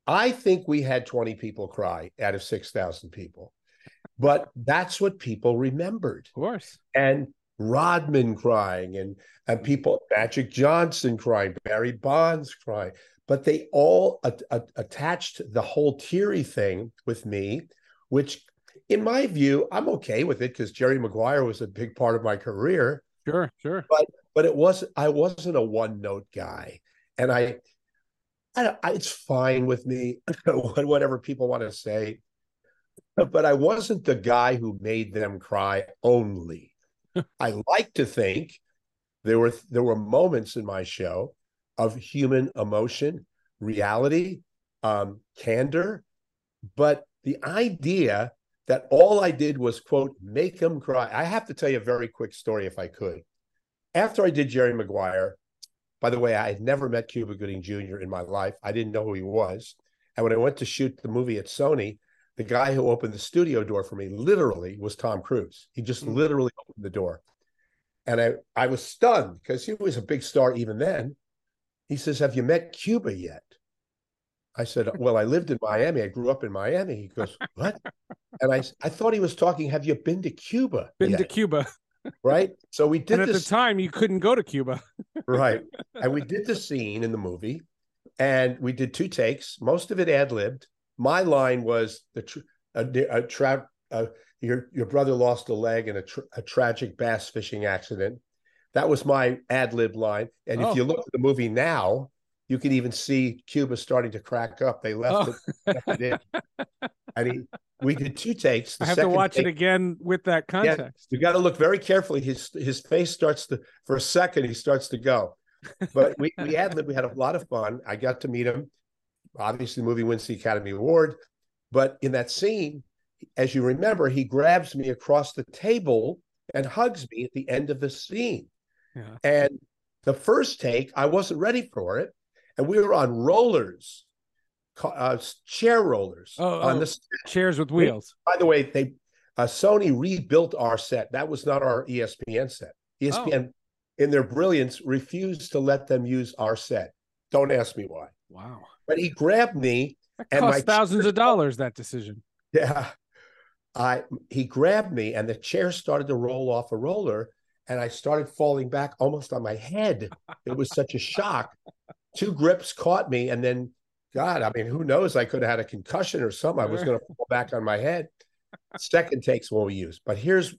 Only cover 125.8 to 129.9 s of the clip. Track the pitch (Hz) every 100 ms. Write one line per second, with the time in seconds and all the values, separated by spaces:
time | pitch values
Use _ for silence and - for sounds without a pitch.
125.8 | 160 113 120 175 _ _ - 135 135 214
126.8 | 247 190 120 113 127 135 135 127 147 135
127.8 | 139 - - 202 240 151 - _ _ _
128.8 | _ 127 110 113 143 147 139 - _ _
129.8 | _